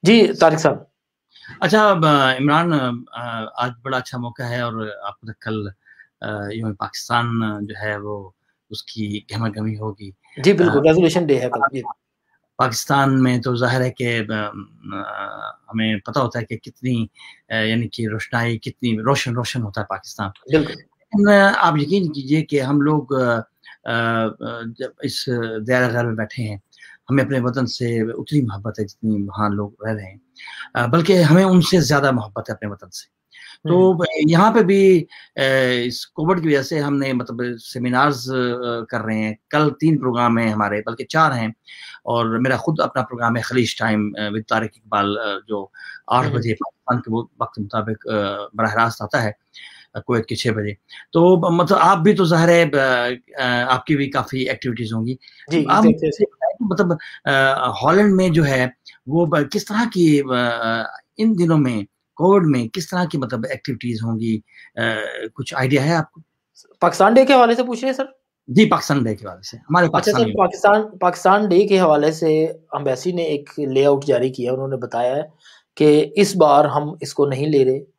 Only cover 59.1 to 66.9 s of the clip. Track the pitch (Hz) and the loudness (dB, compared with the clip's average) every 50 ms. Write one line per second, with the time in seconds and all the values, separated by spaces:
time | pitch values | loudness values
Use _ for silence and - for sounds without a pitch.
59.1 | 139 165 175 160 151 156 147 143 - 208 - - 208 214 240 233 214 180 175 160 | 0 0 0 2 2 0 0 0 -4 -6 -6 -4 -4 -2 -2 -2 0 2 4 4
60.1 | 151 143 139 131 127 123 123 120 117 117 117 113 113 113 110 - - - _ _ | 4 4 2 0 0 0 0 -2 -2 -2 -2 -2 -2 -2 -4 -8 -10 -16 _ _
61.1 | _ - 220 226 220 175 175 165 165 156 143 127 120 107 98 - _ _ _ _ | _ -2 0 0 2 2 2 2 4 2 2 2 0 -4 -6 -10 _ _ _ _
62.1 | _ - 147 185 196 202 180 156 143 127 120 113 _ 190 165 - - 180 180 165 | _ 0 2 4 4 4 4 4 2 0 -2 -4 _ -8 -10 -6 -4 -4 -4 -2
63.1 | - 151 131 113 127 117 113 131 135 127 _ - 127 110 - 120 120 110 110 117 | -2 -4 -4 -4 -6 -6 -6 -6 -8 -8 _ -10 -10 -6 -6 -6 -6 -4 -4 -4
64.1 | 113 107 113 113 113 107 - _ _ - - - _ - 117 113 110 107 107 - | -4 -4 -2 -4 -4 -4 -6 _ _ -20 -20 -20 _ -6 -4 -4 -4 -4 -6 -8
65.1 | 123 113 - - _ - 127 - - 139 131 131 135 139 131 151 170 165 160 - | -10 -10 -12 -12 _ -12 -12 -10 -6 -4 -2 2 2 2 2 2 0 0 -2 -4
66.1 | _ - - _ _ _ _ _ _ _ - _ _ _ - 175 | _ -20 -20 _ _ _ _ _ _ _ -20 _ _ _ 0 0